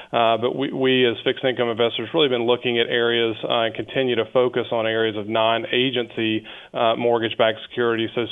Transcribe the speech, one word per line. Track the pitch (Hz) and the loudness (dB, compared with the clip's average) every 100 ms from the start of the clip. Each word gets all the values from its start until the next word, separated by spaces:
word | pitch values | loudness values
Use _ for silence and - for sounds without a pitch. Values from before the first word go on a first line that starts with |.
| - | -4
uh, | 120 113 113 | 2 2 2
but | 123 135 | 0 -2
we, | 139 | -4
we | 139 131 127 120 | 0 2 4 4
as | 104 | 2
fixed | 131 123 | -2 -2
income | 131 120 120 | -2 0 -2
investors | 107 117 - 110 | 0 0 0 -4
really | 165 143 | 0 2
been | 120 | 2
looking | 117 120 123 117 | 2 2 0 0
at | 120 | 0
areas, | 120 117 117 117 107 | 2 2 2 0 -2
uh, | - 120 113 | -2 0 0
and | |
continue | 113 110 135 131 113 | -4 -6 -2 0 0
to | 110 | 2
focus | 131 123 123 104 | 2 2 0 -2
on | 117 110 | -2 0
areas | 113 113 107 | 0 0 -2
of | 104 | -2
non-agency, | 113 113 117 113 123 131 123 113 - 110 110 - - - | 2 2 2 0 0 0 -2 -4 -4 -2 -2 -6 -20 -10
uh, | 127 113 120 | 0 0 2
mortgage-backed | 120 117 110 - 113 107 - | 2 2 0 2 0 0 -8
securities. | 120 120 113 110 123 | -2 0 0 -2 -4
So | 110 | -6